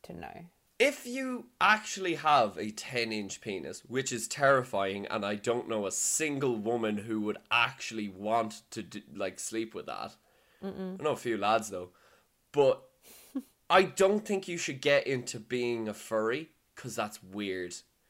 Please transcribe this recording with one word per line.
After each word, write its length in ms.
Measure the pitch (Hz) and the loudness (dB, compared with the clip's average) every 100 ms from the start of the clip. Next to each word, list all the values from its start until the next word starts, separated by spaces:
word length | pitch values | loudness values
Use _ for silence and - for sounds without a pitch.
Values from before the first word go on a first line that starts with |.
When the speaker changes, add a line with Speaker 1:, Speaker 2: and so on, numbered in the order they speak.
Speaker 1:
to 100 | - | -16
know. 320 | 175 80 - 175 _ _ - | -14 -12 -14 -18 _ _ 2
Speaker 2:
If 260 | 262 262 | 2 2
you 420 | 240 262 262 247 - - | -6 -6 -6 -6 -8 2
actually 540 | 190 214 - 196 185 | 4 4 0 -4 -2
have 420 | 151 151 143 107 82 | 2 6 6 6 0
a 140 | 107 | -6
ten 400 | - - 123 113 | -8 -4 -2 -2
inch 280 | 107 95 - | -2 -6 -8
penis, 400 | 113 95 71 - | -6 -6 -6 -10
which 300 | - 123 131 | -6 -4 -2
is 160 | 120 104 | -4 -6
terrifying, 800 | 143 139 135 120 101 98 101 101 | 2 4 4 2 0 0 -2 -4
and 160 | 110 | -2
I 100 | 101 | -2
don't 320 | 104 120 120 - | -2 0 0 0
know 160 | 110 | -2
a 60 | 98 | -2
single 640 | - - - 156 139 139 | -2 0 0 -2 0 0
woman 420 | 113 104 120 110 104 | 0 0 0 0 -2
who 220 | 110 110 | -2 -2
would 160 | 104 - - | -2 -4 0
actually 560 | 117 120 131 - 110 104 | 0 0 -2 -8 -6 -8
want 520 | 92 104 113 110 - - | -6 0 0 0 -6 -12
to 100 | 113 | -12
d-, 220 | 92 104 - | -10 -12 -12
like, 260 | 98 95 95 | -8 -6 -6
sleep 360 | - 113 110 | -6 -4 -4
with 100 | 98 - | -8 -10
that. 280 | 50 101 - _ _ _ _ | -8 -10 -12 _ _ _ _
Speaker 1:
Mm-mm. 360 | 196 - 185 190 | -10 -8 -8 -4
Speaker 2:
I 40 | |
know 80 | 151 | -2
a 40 | 117 | -2
few 200 | 123 107 | -2 0
lads, 320 | 101 113 107 | 4 2 0
though. 200 | 92 90 _ _ _ _ _ _ | -8 -10 _ _ _ _ _ _
But 300 | 147 135 - - _ - - - | 4 6 4 -4 _ -20 -20 -12
Speaker 1:
<laughs> 380 | 269 - _ - | -12 -12 _ 4
Speaker 2:
I 140 | 180 | 6
don't 420 | 180 135 190 208 | 6 6 4 4
think 220 | 214 196 185 | 0 -2 -2
you 100 | 170 | -6
should 240 | - 131 | -6 0
get 240 | 143 143 | 4 4
into 320 | - 131 120 117 | 4 -2 -4 -10
being 500 | 107 123 120 117 107 | -4 -2 0 0 -4
a 40 | |
furry, 560 | 104 - 110 110 135 160 _ _ - | -8 -2 0 0 -2 -6 _ _ -14
'cause 180 | 127 | -8
that's 260 | 107 107 - | -4 -4 -8
weird. 540 | 92 101 101 92 90 - - _ | -10 -4 -2 -2 -6 -10 -18 _